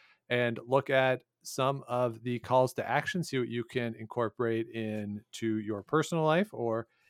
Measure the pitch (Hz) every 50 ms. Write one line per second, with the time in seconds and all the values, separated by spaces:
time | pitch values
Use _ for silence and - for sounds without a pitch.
0 | - _ _ _ _ - 123 123 123 120 117 - - 120 131 135 131 - 135 131
1 | 131 131 127 131 - _ _ _ _ - - - 131 135 139 139 - - 123 123
2 | 123 120 110 113 113 127 123 117 - - 123 127 131 123 - - 101 - 123 147
3 | - - - 180 156 - 139 131 120 - 117 120 117 - - 127 120 117 110 110
4 | 110 107 - 120 117 104 - - 120 117 113 113 113 117 110 117 110 107 107 107
5 | 104 104 104 104 - _ - - 117 113 110 110 107 104 107 101 - - 147 156
6 | 151 - 170 165 156 156 156 180 208 208 - 117 120 113 113 113 113 - _ _
7 | _